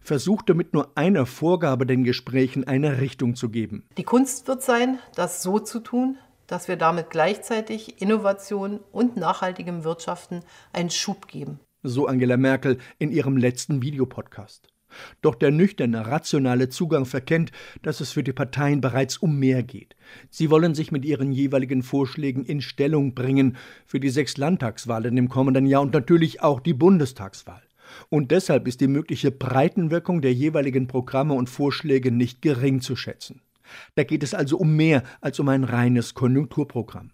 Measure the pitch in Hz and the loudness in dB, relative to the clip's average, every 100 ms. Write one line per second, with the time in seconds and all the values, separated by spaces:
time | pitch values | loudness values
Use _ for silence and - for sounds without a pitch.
0 | - 143 147 208 - 165 - 156 - - | -2 -4 0 -2 2 2 2 -2 -2 0
1 | 160 196 123 - 156 180 160 127 127 127 | 2 2 0 -2 0 2 2 0 0 2
2 | 123 123 - 127 131 139 135 135 147 131 | 2 0 -2 0 0 0 -2 0 0 0
3 | 131 - 127 120 117 113 107 104 - - | -2 -2 -2 -2 -4 -4 -6 -8 -12 -10
4 | - 240 269 - - 262 - 240 254 262 | 0 2 2 -2 -6 -6 0 2 2 -2
5 | - - 175 - 185 208 214 233 226 240 | -8 -6 -4 -4 -2 -2 -2 -12 -6 -2
6 | 254 269 _ _ _ 180 - 175 165 175 | -2 -4 _ _ _ -10 -6 0 0 0
7 | 160 160 160 208 - 226 220 220 - - | -4 0 0 0 -4 -6 -4 -10 -12 -6
8 | 190 220 196 196 - 208 196 208 - - | 0 2 0 -2 -4 -6 -6 -8 -12 -2
9 | 240 240 160 208 185 180 175 175 160 170 | -2 0 -2 -2 -4 -6 -8 -6 -6 -6
10 | - 175 - 175 - - - 180 175 - | -8 -10 -10 -14 -14 -20 -10 -6 -4 -4
11 | - 190 - 151 143 147 _ _ 139 123 | -4 -8 -10 -14 -12 -14 _ _ -6 -2
12 | 139 131 123 123 131 131 139 127 - - | 0 2 4 4 4 2 2 0 -2 -6
13 | 151 147 135 135 123 123 - 143 131 143 | -2 0 0 2 2 0 -4 -4 -2 -2
14 | 127 - - - 101 - _ _ _ - | -4 -4 -16 -18 -20 -20 _ _ _ -20
15 | - - 151 131 147 151 190 - 131 113 | -20 0 0 2 2 4 2 2 -2 -2
16 | 110 147 - 156 131 123 127 - 170 156 | -2 -4 0 0 2 2 0 -2 0 0
17 | 127 135 123 165 165 - - - - 151 | 0 -4 0 0 0 -6 -20 -10 -8 -6
18 | 151 - 135 127 131 131 143 143 127 127 | -6 -4 -4 -4 -4 -2 0 2 0 0
19 | 135 - 175 143 131 131 117 98 - _ | -2 0 0 2 2 2 -2 -10 -20 _
20 | - - - - 160 156 170 151 156 151 | -20 -20 -20 -4 4 6 4 0 -2 -4
21 | 135 139 139 131 139 139 131 131 123 139 | -2 -2 0 0 2 0 0 -2 0 0
22 | 131 - 143 127 135 147 127 - 139 156 | -2 -2 -4 -4 -4 -6 -6 -2 0 2
23 | 139 123 127 135 135 131 - - _ 139 | 0 -2 0 4 4 2 -14 -20 _ -4
24 | 135 127 135 - 143 180 123 - 117 113 | -2 0 -2 -2 -2 0 -2 -6 -6 -4
25 | 117 127 127 131 135 131 135 135 143 151 | 0 0 0 2 2 4 4 4 2 0
26 | 123 170 160 - 160 135 165 135 165 190 | 4 4 4 2 0 2 0 4 6 6
27 | 135 - 98 - - 92 _ _ - - | 2 -4 -16 -16 -20 -20 _ _ -20 -20
28 | - 156 127 170 - 143 113 123 139 139 | -2 0 4 2 4 0 0 0 2 2
29 | 156 143 143 127 - 127 156 - 165 170 | -2 -2 -2 -2 -2 2 2 2 0 -2
30 | 170 175 135 123 151 156 143 131 127 131 | 0 0 2 2 2 0 0 0 -2 -4
31 | 127 135 147 135 123 - 143 131 156 135 | -2 -2 0 0 -2 0 -2 0 0 2
32 | 127 120 120 - 165 131 139 135 127 123 | 2 2 0 0 -2 0 2 0 -2 -8
33 | - - - - _ _ _ - - - | -8 -14 -18 -20 _ _ _ -20 -8 -2
34 | 147 151 143 202 143 151 160 156 160 147 | 0 0 -2 -2 0 2 4 4 4 4
35 | - - 143 - 143 135 131 120 123 123 | 0 -8 -8 -2 0 2 2 2 4 2
36 | 117 - 123 131 123 - 139 123 110 87 | 0 -2 0 2 0 -4 -4 -4 -8 -12
37 | 101 | -20